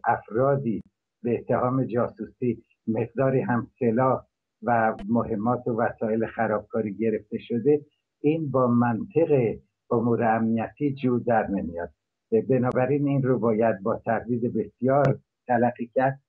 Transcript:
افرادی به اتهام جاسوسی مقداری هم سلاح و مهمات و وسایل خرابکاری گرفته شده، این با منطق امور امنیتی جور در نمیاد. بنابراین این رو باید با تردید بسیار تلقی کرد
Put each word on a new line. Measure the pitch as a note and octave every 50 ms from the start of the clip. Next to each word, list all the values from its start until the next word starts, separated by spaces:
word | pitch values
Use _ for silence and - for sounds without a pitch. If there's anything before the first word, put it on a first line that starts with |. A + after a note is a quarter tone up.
| -
افرادی | A2+ A2+ - - - G2+ A#2 C3 C#3 C#3+ C#3 A#2+ A#2 G2+ F2+ - - _ _ _ _ _ _
به | - A#2+ A#2 G2+
اتهام | - - B2 A#2 A#2+ B2+ C3 C3+ B2
جاسوسی | - G#2+ A#2+ A2+ - - - A2 - - _ B2+ B2 A#2+ B2+ - _ _ _ _
مقداری | A2+ A2+ A#2 A2+ - - A#2+ C3+ C3+ C3+ B2+
هم | G2 G2+ A#2+ A#2 A#2+ - _ _
سلاح | B2+ A#2 A2 B2 C3 C3 B2 - - _ _ _ _ _ _ _
و | G#2+ A#2 A#2+ A2+ A2+ A2 G2+ G2 G2 G2+
مهمات | A#2 A#2 G#2+ - A2+ G2+ G#2+ B2 B2 - -
و | C3
وسایل | A#2 A2 A#2 G2+ - - A#2 G#2+ A2 A2+ A2+
خرابکاری | A2 - A#2 A2+ G#2 G#2+ G#2+ - - - A2+ G#2+ G#2+ F#2+
گرفته | G2 A2+ A2+ G#2+ - - _ A#2 G2+
شده، | - - A#2 A#2 G#2 C#3+ D3 D3 D3 _ _ _ _ _ _ _
این | - D3 D#3+ E3 D#3+ C3+
با | B2 C3 B2+
منطق | A#2+ A#2+ A#2+ A#2+ A#2+ A#2 G2+ G2 - - D#3 E3 D3+ D3 C3 A#2 G#2+ G2 - - _ _ _ _ _
امور | B2 A#2 A2+ A#2+ A#2 A2+ A#2+ A2+ A2
امنیتی | A2+ A2+ A2+ A2+ A2+ G#2+ - - _ D3 C#3+ C3
جور | - C3 B2+ B2 A#2
در | - A#2+ A#2 A2 G2+
نمیاد. | - G2 F#2+ E2+ E2 E2+ E2+ E2+ D#2+ - _ _ _ _ _ _ _ A2+ A2 - -
بنابراین | C3 B2+ B2+ B2+ A#2 B2+ B2+ B2+ D3 C#3+ C#3+ C#3
این | C#3 C#3
رو | C3+ B2+ B2+ A2
باید | G#2 A#2 A2 G#2 A#2 A2+ G#2 F#2+
با | G2 A2+ G#2+
تردید | - - A#2+ A2+ G#2+ - A2+ B2 A#2 A#2 A#2+ -
بسیار | A2 - - - _ A#2+ C3 C3+ C#3+ C#3 C3+ C#3 - _ _ _ _ _
تلقی | - B2 A#2 A#2+ A#2+ - - A#2+ - _
کرد | C3+ C3 C3+ C3+ - _